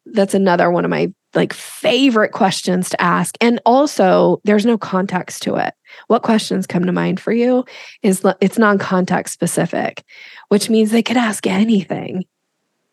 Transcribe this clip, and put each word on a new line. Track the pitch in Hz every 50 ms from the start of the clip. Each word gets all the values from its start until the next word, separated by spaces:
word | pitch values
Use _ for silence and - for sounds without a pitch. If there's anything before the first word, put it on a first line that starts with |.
| -
that's | - - 208 196 196 -
another | 196 196 185 175 175 175 175
one | 175 170 175
of | 175
my, | 170 151 175 180 - _ _ _ -
like, | 180 - -
favorite | - - - - - - - 208 233 254 269 277 226 220 208 -
questions | - - - 190 - - - 196 180 180 180 -
to | - -
ask. | 185 175 175 180 180 - - -
And | 226 233 240 - -
also, | 226 240 269 294 285 - - 196 185 180 180 180 180 175 - -
there's | 208 208 208 202
no | 240 233 202
context | - - 185 185 190 190 190 175 - - - -
to | - - -
it. | - - - - _ _ - - - - -
"What | 214 247
questions | - - 226 214 - - 190 190 190
come | - - 175 175
to | 185
mind | 180 175 170 175 180 190
for | - -
you?" | 220 233 240 247 254 254 262 - - - - - - _
is | - 202 185 - -
l-, | 196 185 -
it's | 196 185 - -
non-context | 220 208 202 196 - - 190 185 180 - 180 170 - - -
specific, | - 175 170 - 165 165 - - - - - - - - _ - - - - - - - -
which | 202 208 208 -
means | 220 220 220 214
they | 226 233
could | 226 - 233 254
ask | 240 214 202 - -
anything. | 208 185 190 220 226 226 190 160 - 180 - - - - 185 180 - _ _ _ _ _ _ _ _ _ _ _ _